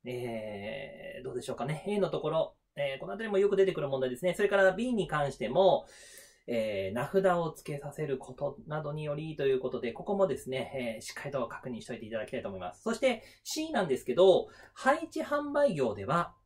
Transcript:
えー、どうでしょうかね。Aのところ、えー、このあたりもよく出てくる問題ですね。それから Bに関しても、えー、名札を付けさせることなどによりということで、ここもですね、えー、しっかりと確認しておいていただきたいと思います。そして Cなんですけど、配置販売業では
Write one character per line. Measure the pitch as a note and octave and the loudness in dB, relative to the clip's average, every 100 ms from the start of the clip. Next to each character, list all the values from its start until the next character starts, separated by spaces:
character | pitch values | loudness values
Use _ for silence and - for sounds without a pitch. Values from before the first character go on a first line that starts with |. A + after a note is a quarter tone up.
え | B2 B2 B2 A2+ G#2+ G2+ G#2 - - - - C#3 | -8 -6 -6 -6 -8 -8 -8 -8 -12 -14 -14 -12
ー、 | |
ど | B2+ | -8
う | |
で | B2 | -8
し | B2+ | -8
ょ | |
う | A#2+ | -6
か | |
ね。 | B2 D#3 G3 | -6 -6 -2
A | G#3 | 0
の | F3+ | 0
と | C#3+ | 0
こ | D3+ | 0
ろ、 | D#3+ - _ _ - | 0 -2 _ _ -4
え | C#3+ C3+ | -4 -4
ー、 | |
こ | F#3 | -8
の | |
あ | G3+ | -8
た | |
り | A3 | 0
も | G3 | 2
よ | G3+ | 4
く | F#3+ | 6
出 | |
て | F#3+ | 4
く | D#3 | 2
る | C#3+ | -2
問 | C3+ | 0
題 | C3 | 0
で | B2+ | 0
す | F3+ | -2
ね。 | |
そ | E3+ | 2
れ | G3+ | 2
か | G3 | 6
ら | F#3+ | 4
B | F3+ B3 | 4 -2
に | A3+ D#3 | 0 0
関 | D3+ C#3+ | 0 -2
し | - | -2
て | G#2+ | -2
も、 | D3+ F#3+ D3+ - - - - - _ - | 6 6 6 0 -20 -20 -20 -20 _ -4
え | A#2+ A2 G2+ F#2+ | -2 0 -2 -2
ー、 | |
名 | A2+ C#3+ | -4 0
札 | F#3+ F#3 F3 | 4 4 4
を | D#3+ - | 0 -6
付 | - | -8
け | C#3+ | -8
さ | D3 | -8
せ | D3 D3 | -6 -4
る | C3 | -4
こ | - | -6
と | B2+ C#3+ - - | -6 -6 -6 -8
な | D3+ | -6
ど | D3 | -4
に | D3+ | -6
よ | D3+ D3 | -4 -6
り | D#3 | -6
と | D3+ C#3 | 0 2
い | |
う | B2+ | 2
こ | B2+ | 0
と | B2 | -4
で、 | A#2 | -6
こ | - | -6
こ | - | -4
も | G3+ E3 | 2 2
で | C3+ | 2
す | C3 | -4
ね、 | C3 - C3+ A#2+ A2+ | -4 -4 -6 -6 -6
え | |
ー、 | |
し | - | -10
っ | |
か | - | -10
り | C#3+ | -6
と | C#3 A#2+ | -4 -4
確 | - C3+ | -8 -10
認 | A2+ | -10
し | - | -10
て | |
お | A#2 | -12
い | |
て | G#2+ | -8
い | |
た | A2+ | -8
だ | G#2+ | -6
き | |
た | A#2+ | -6
い | |
と | G2+ | -8
思 | F#2+ | -8
い | |
ま | - | -10
す。 | - | -6
そ | A3 | -4
し | A3+ | 2
て | C4 A#3 - - | 2 0 -6 -18
C | - D#4 D#4+ | -8 -6 -2
な | C#4 | 0
ん | F3 | 0
で | B2 | 0
す | |
け | - | 0
ど、 | B2 F#3+ E3 - - - | 8 10 8 4 -12 -20
配 | - C4 D#4 D#4+ | 0 2 2 0
置 | D#4+ | -6
販 | - D4 D4 | -2 -2 0
売 | D4 C#4+ | 2 2
業 | D#3+ A#2+ - | 4 0 0
で | |
は | A#2+ E3 E3+ _ | 0 0 -2 _